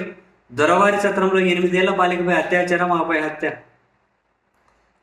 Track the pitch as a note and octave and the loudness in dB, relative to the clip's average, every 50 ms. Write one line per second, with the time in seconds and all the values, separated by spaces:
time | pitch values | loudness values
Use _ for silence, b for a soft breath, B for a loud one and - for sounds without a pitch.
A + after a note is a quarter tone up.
0 | F#3 - - - - _ _ _ _ _ B2 C3+ D3 D#3 F3 F3+ G3+ G3+ G3+ G#3 | -4 -6 -12 -18 -20 _ _ _ _ _ -2 0 2 2 4 4 2 2 2 0
1 | G3+ G3+ G3 G3 F#3+ F#3+ F#3+ F#3 F#3 F#3 F3 F3 F3+ F3 F3 F#3 F#3 G3 F#3+ F#3 | 0 -2 0 0 0 0 2 2 2 0 0 0 0 0 0 0 0 0 0 0
2 | F3+ F3 F3 F3 F3 F3 F3 D#3+ D#3 - F3+ F3+ F3+ F3 F3 E3+ F3+ F3+ F3 E3 | 0 0 0 -2 0 0 0 0 0 0 0 0 0 0 0 0 0 0 0 0
3 | D#3+ D#3+ E3 D#3 D#3 D3+ D3 - - D3 - - - _ _ _ _ _ _ _ | 0 0 -2 -2 -2 -4 -6 -6 -6 -6 -6 -8 -14 _ _ _ _ _ _ _
4 | _ _ _ _ _ _ _ _ _ _ _ _ _ _ _ _ _ _ _ _ | _ _ _ _ _ _ _ _ _ _ _ _ _ _ _ _ _ _ _ _